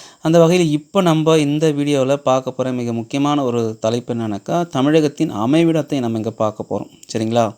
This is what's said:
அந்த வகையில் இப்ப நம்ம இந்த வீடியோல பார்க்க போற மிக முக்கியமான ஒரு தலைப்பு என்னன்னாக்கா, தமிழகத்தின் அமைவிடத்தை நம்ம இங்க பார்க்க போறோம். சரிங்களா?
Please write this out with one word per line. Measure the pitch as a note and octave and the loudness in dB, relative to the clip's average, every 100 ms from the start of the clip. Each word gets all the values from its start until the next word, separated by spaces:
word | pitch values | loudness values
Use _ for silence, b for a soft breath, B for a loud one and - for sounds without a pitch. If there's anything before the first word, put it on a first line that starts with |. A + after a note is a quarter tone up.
| B B | B B
அந்த | D#3+ E3+ | 0 4
வகையில் | E3 F3+ E3 | 4 4 2
இப்ப | E3+ - G3+ | 0 -2 0
நம்ம | F3 D#3 D#3 D#3+ | 2 2 2 2
இந்த | C#3+ D3+ D#3+ | 2 0 0
வீடியோல | C#3+ C#3+ C#3+ C3 C#3 | 0 0 0 0 0
பார்க்க | C#3 C3 B2+ | 0 0 -2
போற | B2+ B2+ | -6 -4
மிக | B2+ A#2 | -4 -4
முக்கியமான | A#2 A2+ C#3 C#3+ D3 | -6 -6 -2 0 0
ஒரு | C3 A#2 A2+ A2 | 0 -2 -2 -2
தலைப்பு | A2 A#2+ A#2+ | -2 -2 -4
என்னன்னாக்கா, | A#2+ A2+ G2+ - E3+ E3+ | -6 -4 -6 -4 -4 -2
தமிழகத்தின் | C3+ C#3 D#3+ D3+ D3 D#3+ | 0 2 4 2 -2 -6
அமைவிடத்தை | G2+ A2+ D#3+ E3 D#3+ C#3 C#3+ | -2 0 2 2 2 -2 -4
நம்ம | A#2 A2+ | -2 -2
இங்க | A2 | -4
பார்க்க | G#2+ G#2+ G#2 - | -2 -2 -2 -6
போறோம். | G2+ - - - | -8 -8 -18 -10
சரிங்களா? | A#2 A2 A#2 A2 | -6 -2 0 0